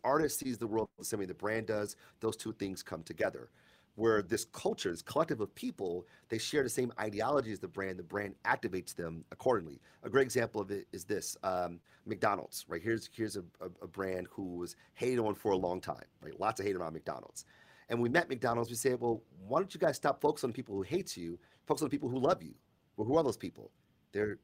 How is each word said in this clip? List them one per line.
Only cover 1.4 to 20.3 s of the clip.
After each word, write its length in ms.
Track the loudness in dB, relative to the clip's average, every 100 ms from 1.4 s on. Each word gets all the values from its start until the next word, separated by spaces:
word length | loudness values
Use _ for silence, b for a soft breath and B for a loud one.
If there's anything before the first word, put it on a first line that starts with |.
| 0 0 0
does, 300 | 0 -2 -6 B B
those 160 | -2 0
two 160 | -4
things 280 | -4 -4 -4
come 220 | -6 -8
together, 460 | -8 -2 -2 -2 -14 b b b b 2
where 260 | 6 6
this 240 | 4 0 -2
culture, 460 | -2 -2 0 -2
this 100 | -4
collective 380 | -2 2 2 0
of 140 | -4 -4
people, 500 | -6 -2 -2 -2 -6 B B
they 80 | -2
share 260 | 0 2
the 60 | 2
same 220 | 2 0 0
ideology 520 | -4 0 2 2 0
as 80 | -4
the 80 | -6
brand. 300 | -4 -4 -4
The 60 |
brand 320 | -6 -4 -4 -4
activates 500 | 0 0 0 -4 -6
them 300 | -6 -6 -6 -12
accordingly. 480 | -2 2 2 0 -14 b b
A 60 | 2
great 140 | 4
example 360 | 4 2 0 0
of 100 | -2
it 180 | -4 -6
is 140 | -10 -2
this: 320 | -2 -2 -4
um, 360 | 0 0 0 -4 _ b -8
McDonald's, 600 | 0 2 2 -2 -10 -6
right? 140 | -4
Here's, 280 | 0 -2 -2
here's 260 | -4 -4 -4
a, 60 | -10 -10
a, 80 | -12 -10
a 40 | -12
brand 400 | -4 -2 -2 -6
who 140 | -6 -6 -4
was 180 | -8 -10 b
hated 260 | -4 0 2
on 140 | 2
for 180 | 0 2
a 40 | 2
long 220 | 2 -2
time, 240 | -4 -8 -10 -16
right? 160 | -12 -2
Lots 200 | 0 0
of 60 | 0
hate 100 | 0
around 180 | -2
McDonald's. 520 | -6 -6 -6 -8 -16 -18 B B B B
And 120 | 2
we 80 | 4
met 200 | 4 2
McDonald's, 400 | 0 2 2 0
we 60 | 2
said, 240 | 2 4
"Well, 220 | 2 0 -2 -14 0
why 120 | 0
don't 140 | 0
you 60 | 0
guys 160 | 0 2
stop 240 | 2 4
focusing 300 | 2